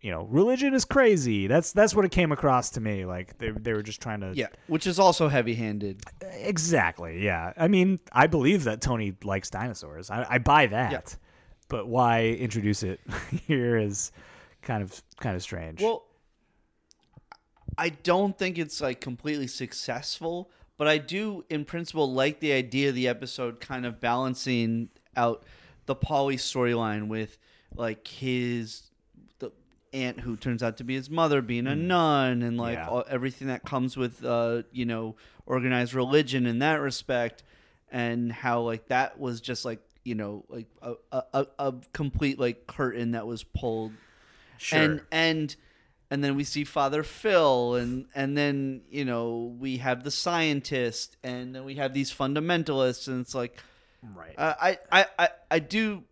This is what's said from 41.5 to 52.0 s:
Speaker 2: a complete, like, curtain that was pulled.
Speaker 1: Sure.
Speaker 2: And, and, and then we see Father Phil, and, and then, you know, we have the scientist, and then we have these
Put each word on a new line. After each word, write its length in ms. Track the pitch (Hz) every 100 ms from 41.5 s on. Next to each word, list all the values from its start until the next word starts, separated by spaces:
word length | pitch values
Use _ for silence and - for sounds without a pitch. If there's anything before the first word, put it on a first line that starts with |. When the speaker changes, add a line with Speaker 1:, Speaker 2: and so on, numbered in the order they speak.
| -
Speaker 2:
a 160 | 139 127 -
complete, 440 | - 147 - 147 -
like, 280 | 123 120 -
curtain 460 | - 131 113 117
that 140 | 117 110
was 180 | 117
pulled. 480 | - - 123 113 110 110 _ _ _ - - -
Speaker 1:
Sure. 200 | - 156
Speaker 2:
And, 200 | 156 156 -
and, 460 | 160 165 160 151 - _ _ _ _ _
and 120 | 139
then 120 | 143 139
we 80 |
see 200 | 143 147
Father 380 | 147 - 139 151
Phil, 720 | 156 - 220 185 151 127 120 123
and, 300 | 120 127 -
and 220 | 139 135 143
then, 460 | 147 139 135 131 71
you 140 | 139
know, 500 | 135 120 117 117 117 120
we 200 | 135 127
have 260 | 131 123
the 60 | 135
scientist, 1040 | - - 170 160 143 139 139 123 110 - _
and 320 | 131 123 127
then 100 | 131
we 120 | 135 135
have 160 | 135
these 180 | 131